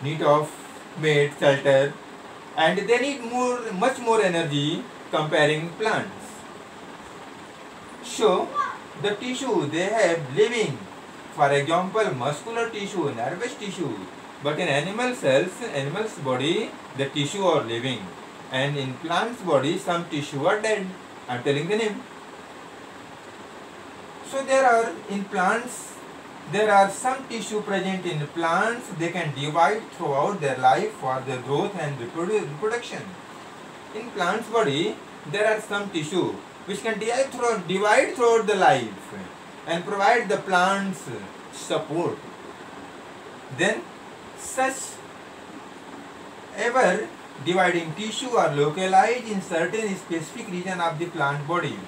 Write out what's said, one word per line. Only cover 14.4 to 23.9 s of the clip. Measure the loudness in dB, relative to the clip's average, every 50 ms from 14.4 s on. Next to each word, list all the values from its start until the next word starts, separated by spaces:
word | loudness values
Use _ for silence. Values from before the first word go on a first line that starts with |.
| -2
but | -2 0 0
in | 0 2
animal | 2 2 0 -2 -2 -2 -2 -2 -2
cells, | 0 4 6 6 6 4 2 -4 -6 -8 -4 -4
animal's | -4 -4 -2 -2 -2 -4 -4 -4 -6
body, | -2 -2 0 0 2 2 2 0 0 -4 -6 -14 -16 -12 -4 -4
the | -4
tissue | -2 0 -2 -2 -2 0 2 4
are | 4 4 4 2
living, | 0 -4 -2 -2 -2 -4 -4 -6 -10 -12 -14 -16 -16 -16 -16 -12 -4
and | -2 0 0 0 0 -2
in | -4 -4 -6
plant's | -8 -4 0 0 0 0 0 -4 -6
body, | 0 4 4 4 4 4 0 -2
some | 0 0 0 0 -2
tissue | -2 -4 -4 -4 -4 -4 0 2
are | 2 2 2
dead. | 2 0 0 0 -2 -6 -8 -12 -16 -16 -16 -16 -8 -6
I | -6
am | -2 0
telling | 0 0 0 0 0
the | 0 0
name. | 0 0 -2 -4 -10 -14 -16 -16 -16 -16 -16 -16 -16 -16 -16 -16 -16 -16 -16 -16 -16 -16 -16 -16 -16 -16 -16 -16 -16 -16 -16 -16 -16 -16 -16 -16 -16 -16 -16 -16 -16 -16